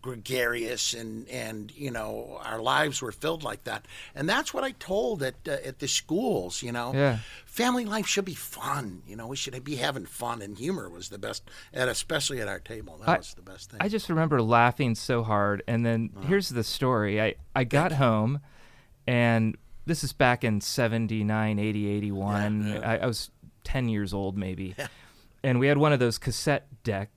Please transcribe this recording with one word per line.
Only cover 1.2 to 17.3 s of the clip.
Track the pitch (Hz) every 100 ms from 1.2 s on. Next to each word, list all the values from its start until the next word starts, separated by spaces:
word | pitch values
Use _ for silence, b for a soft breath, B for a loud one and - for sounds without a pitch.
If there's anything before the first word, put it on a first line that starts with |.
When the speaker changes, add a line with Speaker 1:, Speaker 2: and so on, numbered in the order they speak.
| -
Speaker 1:
and, | 127 113 110 104 139
you | 143
know, | 117 107 110 120 -
our | - 113
lives | 117 135 151 131
were | 123
filled | - 151 165
like | 139 107
that. | - 107 - B B -
And | 151
that's | 240 302
what | -
I | 262
told | - - 190 247 208
at, | 135 - -
uh, | 143
at | 139 127
the | 139
schools, | - - 160 254 160 127 -
you | 123
know. | 120 120
Speaker 2:
Yeah. | 131 139 113 107 B -
Speaker 1:
Family | - 240 247
life | 226 214 196
should | -
be | 190
fun, | 156 - - - 143 117 87 -
you |
know. | 104 113
We | 135
should | - 127
be | 131 147
having | 139 135 92
fun, | - 120 117
and | 101 101
humor | 131 185 95
was | 87 92
the | 101
best, | 107 107 - B B
and | - 127
especially | 110 - 156 139 131
at | 107
our | 98
table. | - 117 104 -
That | 110
Speaker 2:
I, | -
Speaker 1:
was | -
the | -
best | 87 92 -
thing. | 107
Speaker 2:
I | 202
just | 214 -
remember | 165 160 139
laughing | 110 120 120 - 135 113
so | - 123
hard, | 113 107 101 101 -
and | 117 117
then | 113 113
Speaker 1:
Wow. | 98
Speaker 2:
here's | 139 196 190
the | 120
story. | 110 - 131 123 104 104
I, | 107